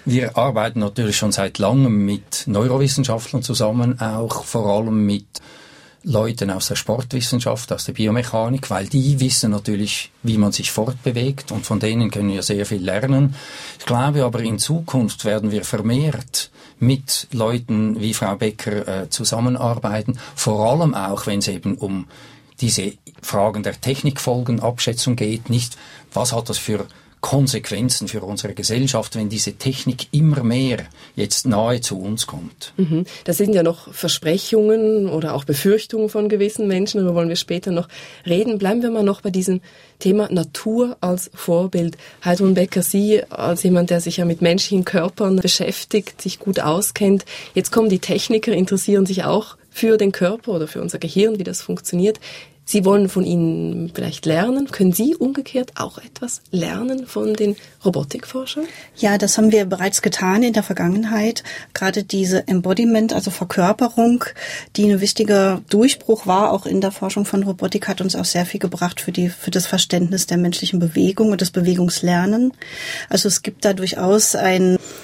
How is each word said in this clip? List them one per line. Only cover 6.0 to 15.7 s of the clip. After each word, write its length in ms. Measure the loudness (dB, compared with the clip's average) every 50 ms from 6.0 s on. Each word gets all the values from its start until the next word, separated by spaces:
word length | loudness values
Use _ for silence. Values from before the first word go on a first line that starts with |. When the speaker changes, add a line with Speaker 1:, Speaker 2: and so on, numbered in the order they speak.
| -4
Speaker 1:
Leuten 460 | 0 0 2 2 0 -2 -2 -4 -4
aus 180 | -2 -2 -4 -4
der 80 | -4
Sportwissenschaft, 960 | -4 -2 -2 -2 -2 -4 -4 -4 -4 -2 -2 -2 -2 0 -2 -4 -4 -4 -6
aus 120 | -6 -6 -6
der 80 | -6
Biomechanik, 800 | -4 -2 0 0 2 0 0 -2 -2 -2 0 0 -2 -4 -4 -4
weil 160 | -4 -4 -2
die 320 | 0 0 2 2 2 2 2
wissen 300 | 2 0 0 0 0 0
natürlich, 600 | 0 -2 -2 -2 -2 -2 -2 -4 -4 -6 -8 -12 _ _
wie 160 | -2 0 2 2
man 140 | 2 2
sich 180 | 0 -2 -4 -2
fortbewegt 800 | -2 -2 -2 -2 -4 -4 -4 -2 -2 0 0 -2 -2 -4 -8 -8
und 160 | -8 -6 -4
von 140 | -2 -2 0
denen 320 | 0 0 2 2 0 0
können 180 | 0 -2 -2 -2
wir 120 | -2 -2 -2
sehr 200 | -2 -2 -2 -2
viel 160 | -2 -4 -4
lernen. 520 | -2 -2 -2 0 2 2 4 4 4 2 0 -4 -12 -16 -16 -16 -16 -16 -16 -10
Ich 40 | -4
glaube 400 | -2 0 2 2 2 2 2 0
aber, 140 | 0 0 -2
in 200 | -2 -2 -2 -2
Zukunft 640 | -2 -2 -2 -2 -2 -2 0 0 0 0 -2 -4 -2
werden 260 | -2 0 0 0 0
wir 140 | -2 -2 -2
vermehrt 880 | -2